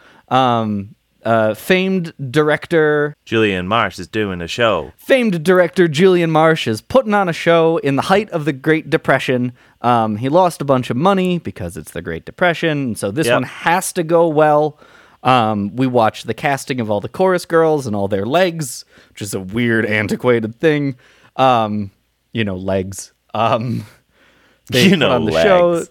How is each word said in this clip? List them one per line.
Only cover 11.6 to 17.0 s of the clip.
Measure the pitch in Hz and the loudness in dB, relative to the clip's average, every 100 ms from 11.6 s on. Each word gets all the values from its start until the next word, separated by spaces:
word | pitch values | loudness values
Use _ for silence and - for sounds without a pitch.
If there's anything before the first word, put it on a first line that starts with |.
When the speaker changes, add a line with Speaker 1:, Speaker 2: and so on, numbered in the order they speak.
| 87 85 | -10 -10
Speaker 1:
it's | 76 | -12
the | - | -12
Great | 85 80 - | -8 -10 -10
Depression, | - 180 160 170 147 | -2 -2 0 -2 -2
and | 135 104 | -4 -4
so | 101 | -6
this | 117 120 | -2 0
Speaker 2:
Yep. | 123 | 0
Speaker 1:
one | |
has | 131 - 165 180 - | -2 -4 -2 0 -2
to | 185 | -6
go | 160 170 170 | 0 2 2
well. | 151 151 147 151 - _ - _ _ | 4 4 4 0 -6 _ -20 _ _
Um, | 139 127 110 107 101 120 | 2 2 2 0 -4 -2
we | 131 | 0
watch | 123 110 - | 2 2 0
the | 120 | -10
casting | 113 151 135 - 131 | -4 -2 -4 -4 -6
of | 107 | -2
all | 104 | -4